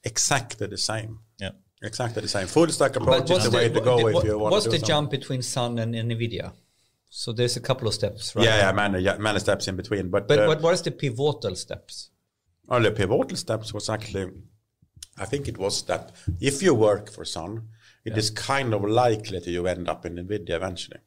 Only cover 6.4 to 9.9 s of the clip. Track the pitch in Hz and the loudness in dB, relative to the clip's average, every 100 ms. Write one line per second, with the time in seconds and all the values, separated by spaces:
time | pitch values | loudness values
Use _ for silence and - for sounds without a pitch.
6.4 | - - _ _ _ _ _ - - 113 | -8 -12 _ _ _ _ _ -10 -6 0
7.4 | 120 120 - 127 110 - 101 - - - | 0 0 -2 -2 0 -2 -4 -4 -8 2
8.4 | 110 107 98 98 101 95 92 92 107 101 | 4 6 4 4 2 2 2 2 0 0
9.4 | 98 98 - 92 95 | 0 0 -2 -6 -4